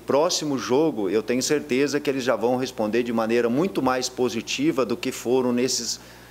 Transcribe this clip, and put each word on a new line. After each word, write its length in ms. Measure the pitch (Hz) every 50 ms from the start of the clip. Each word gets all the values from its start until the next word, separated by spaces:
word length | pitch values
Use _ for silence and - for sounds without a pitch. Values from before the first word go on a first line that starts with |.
| -
próximo 540 | - 123 139 160 180 175 - 160 147 139 123
jogo, 500 | 101 107 123 143 160 160 123 110 101 90
eu 140 | 98 110 107
tenho 180 | - 120 131
certeza 580 | 131 - 151 143 147 - 123 131 143 135 135 143
que 80 | 147
eles 160 | 143 131 135 117
já 120 | 127 117
vão 220 | 104 113 120 127
responder 440 | 123 131 123 - - 107 107 104 123
de 100 | 120 120
maneira 380 | 113 117 113 110 117 120 117 117
muito 320 | 120 139 180 196 196 175
mais 280 | 135 127 131 131 127 -
positiva 760 | - - 127 120 110 117 - - - - 139 160 165 - 123
do 100 | 101 135
que 160 | 123 - 131
foram 400 | 123 - - 117 127 131 123 123
nesses 480 | 120 123 123 127 - - 117 - - - - - - - - -